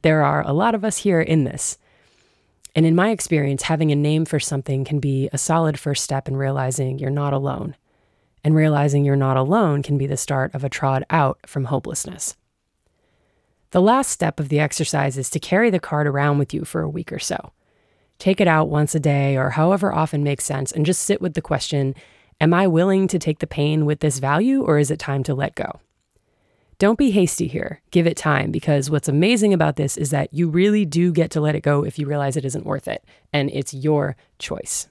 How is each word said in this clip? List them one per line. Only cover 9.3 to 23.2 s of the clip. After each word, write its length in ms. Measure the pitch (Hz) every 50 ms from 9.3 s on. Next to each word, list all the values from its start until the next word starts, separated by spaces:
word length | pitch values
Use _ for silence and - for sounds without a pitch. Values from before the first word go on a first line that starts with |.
| 131
alone 480 | 131 131 139 190 233 214 160 143 143 139
can 140 | - 143
be 100 | 139 135
the 80 | 139 139
start 400 | 127 - - 143 135 131 131 -
of 80 | 135 139
a 60 | 135
trod 340 | - - - 135 135 131 - _
out 300 | - 165 143 135 - _ -
from 200 | - - 147 131
hopelessness. 720 | 120 143 135 - - - - - - - - - - - _ _ _ _ _ _ _ _ _ _ _ _ _ _ _ _ _ _ _ _ _ _ _ _ _ _ _
The 100 | - 180
last 280 | 180 214 240 269 269 -
step 300 | - - 180 156 - -
of 80 | 147
the 140 | 135 147 147
exercise 560 | 151 147 - - 156 - - 147 143 143 127
is 120 | 135 131 -
to 100 | - 160
carry 280 | - - 185 196 233 233
the 80 | 185
card 300 | 180 - - 156 147 151
around 300 | 143 135 139 143 147 143
with 160 | 143 143 - -
you 100 | - 160
for 160 | - - 165
a 100 | 156 151
week 220 | 151 - 170 -
or 80 | - -
so. 320 | - - - - - - _ _ _ _ _ _ _ _ _ _ _ _ _
Take 220 | _ - 190 190 -
it 80 | 202
out 220 | 175 160 156 156 147
once 260 | 151 147 151 - -
a 40 | 156
day 360 | 143 151 143 143 139 139 139
or 140 | 131 131 135
however 440 | 117 156 156 175 196 190 185 196 -
often 300 | 156 160 151 - 147 143
makes 220 | 143 143 - -
sense 260 | - 147 139 - -
and 140 | - 160 151
just 160 | 156 175 -
sit 180 | - - 202 -
with 140 | 180 180 147
the 80 | 165
question, 520 | - - 151 131 - - 156 143 139 135 135 - - _ _ _ _ _ _ _
"Am 140 | 156 160 170
I 120 | 175 196
willing 440 | 190 160 160 175 196 190 190 190 185
to 100 | -
take 200 | 165